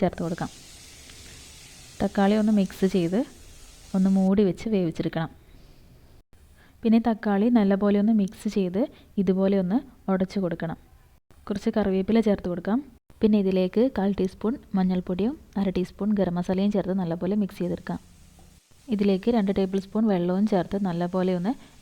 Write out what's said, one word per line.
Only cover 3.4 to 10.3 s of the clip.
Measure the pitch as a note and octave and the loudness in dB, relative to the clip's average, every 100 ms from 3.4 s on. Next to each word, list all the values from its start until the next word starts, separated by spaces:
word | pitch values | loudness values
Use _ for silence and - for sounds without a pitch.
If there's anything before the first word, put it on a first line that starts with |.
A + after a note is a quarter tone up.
| - - - - - | -20 -20 -20 -20 -4
ഒന്ന് | F#3+ F#3+ F#3+ | 0 2 4
മൂടി | F#3+ G3+ G3 | 4 4 2
വെച്ച് | E3+ A3+ | 0 -2
വേവിച്ചെടുക്കണം. | G3+ E3+ D#3+ E3 D#3+ E3 - - - - - - - - - _ - - - - _ | 0 0 -2 -4 -4 -8 -10 -20 -20 -20 -20 -20 -20 -20 -20 _ -20 -20 -20 -20 _
പിന്നെ | A3+ A3+ A#3+ | 2 2 2
തക്കാളി | G#3+ G#3+ G3 A3+ A#3+ | -2 0 2 4 4
നല്ലപോലെ | G3 G3 G3+ G3+ | 4 2 2 2
ഒന്ന് | G#3 A3 | 2 2
മിക്സ് | F#3+ - G#3+ G3+ | 0 -4 -4 -2
ചെയ്ത് | F3+ F#3+ D4 - - - | -2 -2 -4 -6 -8 -2
ഇതുപോലെ | F#3+ F#3 F#3+ G3+ | 0 2 2 2
ഒന്ന് | F3+ A#3+ - - - | 0 -2 -4 -10 -2
ഉടച്ചു | F#3+ F#3 | 0 0